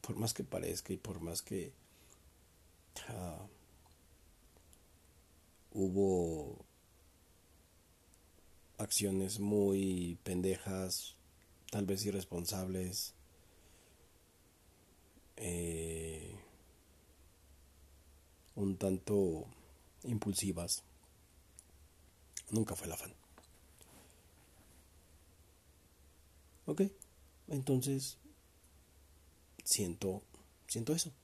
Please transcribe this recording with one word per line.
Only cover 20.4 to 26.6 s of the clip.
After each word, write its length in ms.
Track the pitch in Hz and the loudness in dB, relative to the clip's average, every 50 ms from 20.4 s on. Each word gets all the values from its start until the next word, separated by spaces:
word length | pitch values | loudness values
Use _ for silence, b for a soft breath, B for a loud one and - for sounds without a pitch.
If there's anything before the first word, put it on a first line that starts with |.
| - 95 90 82 85 82 - - - - - - - - - - - - - - - - - - - - - - - - - - - - - - - - - - - - | 0 -2 -2 -2 -2 -2 -4 -4 -6 -14 -20 -20 -20 -20 -20 -20 -20 -20 -20 -20 -20 -20 -20 -20 -20 -20 -20 -20 -20 -20 -20 -20 -20 -20 -20 -20 -20 -16 -16 -16 -10 0
nunca 260 | - 110 110 104 98 | 2 2 2 2 -2
fue 120 | - - | -6 -6
el 60 | 85 78 | -8 -8
afán. 200 | - - - - - - - - - - - - - - - - - B B B B B B B B B - - - - - - - - - - - - - - - - - - - - - - - - - - - - - - - - - - - - - - - - - - - - - - - | -8 -10 -14 -16 -18 -20 -20 -20 -20 -20 -20 -20 -20 -20 -20 -20 -20 B B B B B B B B B -20 -20 -20 -20 -20 -20 -20 -20 -20 -20 -20 -20 -20 -20 -20 -20 -20 -20 -20 -20 -20 -20 -20 -20 -20 -20 -20 -20 -20 -20 -20 -20 -20 -20 -20 -20 -20 -20 -20 -20 -20 -20 -20 -20 -20 -20 -12